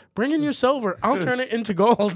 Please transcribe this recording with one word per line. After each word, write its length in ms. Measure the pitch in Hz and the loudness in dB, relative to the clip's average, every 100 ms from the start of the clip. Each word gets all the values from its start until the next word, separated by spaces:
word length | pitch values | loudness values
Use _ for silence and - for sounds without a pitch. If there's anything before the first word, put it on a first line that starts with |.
| _ | _
bring 180 | - 247 | -4 -2
in 100 | 311 | 0
your 100 | 294 | -2
silver. 460 | - 254 277 214 175 | 0 0 0 -2 -4
I'll 140 | 202 190 | -2 0
turn 180 | 175 247 | 0 -2
it 120 | 254 | -2
into 220 | 226 220 | -4 -4
gold. 400 | 175 208 233 208 | 2 4 4 2